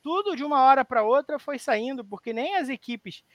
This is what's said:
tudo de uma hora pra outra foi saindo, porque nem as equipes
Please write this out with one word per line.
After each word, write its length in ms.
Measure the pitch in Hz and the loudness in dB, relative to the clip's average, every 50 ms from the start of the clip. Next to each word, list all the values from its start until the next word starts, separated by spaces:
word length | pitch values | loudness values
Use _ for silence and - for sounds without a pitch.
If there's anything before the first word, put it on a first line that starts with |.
tudo 320 | - 294 339 381 415 403 339 | -8 -4 -4 -2 -2 -2 -4
de 120 | 240 285 | -4 -4
uma 160 | 294 294 269 | 0 2 6
hora 240 | 262 262 269 269 247 | 6 6 6 6 4
pra 180 | - 254 226 214 | 0 0 0 2
outra 340 | 220 247 285 294 - 302 | 4 2 2 2 0 -6
foi 220 | 277 - 294 285 240 | -8 -6 -6 -8 -6
saindo, 460 | - 285 240 214 233 262 277 254 220 | -2 -2 -2 -2 -2 -4 -6 -8 -10
porque 260 | 196 202 - - 233 | -12 -14 -12 -8 -6
nem 240 | 226 226 262 349 403 | -4 -4 -4 -2 -2
as 140 | 370 294 254 | -2 -2 -4
equipes 520 | 262 - - - 240 214 - 175 - - _ _ | -6 -8 -8 -10 -10 -10 -10 -14 -16 -16 _ _